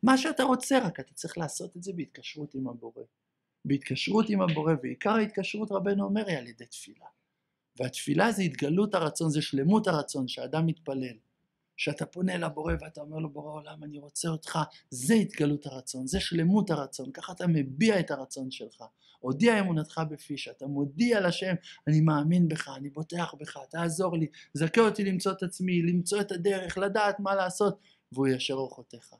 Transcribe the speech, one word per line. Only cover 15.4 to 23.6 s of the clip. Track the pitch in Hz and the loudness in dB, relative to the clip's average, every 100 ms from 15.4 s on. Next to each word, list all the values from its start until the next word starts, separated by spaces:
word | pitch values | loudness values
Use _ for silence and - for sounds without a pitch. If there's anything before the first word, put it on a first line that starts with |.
| 147 147 - | 0 0 -4
הרצון, | 131 - 131 131 | -12 -12 -8 -4
זה | 185 | -4
שלמות | - 170 165 208 185 | -2 2 4 4 4
הרצון, | 156 139 - - | 0 -2 -8 -12
ככה | - - | -12 -12
אתה | 175 180 | -4 2
מביע | 160 131 131 220 202 | 2 2 2 4 4
את | - | 2
הרצון | 143 131 - 131 | -4 -6 -10 -10
שלך. | - 113 _ 110 _ _ _ | -10 -14 _ -20 _ _ _
הודיע | 127 139 226 220 | -6 2 4 4
אמונתך | 190 165 151 - 160 | 2 0 -2 -4 -4
בפי, | 151 - 139 | -6 -10 -10
שאתה | - 113 135 | -10 -10 -6
מודיע | 143 143 143 240 226 | -4 -4 0 2 4
לשם, | 180 170 190 175 - - - | 2 0 -2 -4 -6 -10 2
"אני | 156 | 4
מאמין | 156 151 151 175 170 | 6 4 4 4 4
בך, | 151 - | 2 -6
אני | 135 139 | -8 -10
בוטח | 143 160 170 170 147 | -10 -8 -6 -6 -8
בך, | 147 147 | -14 -14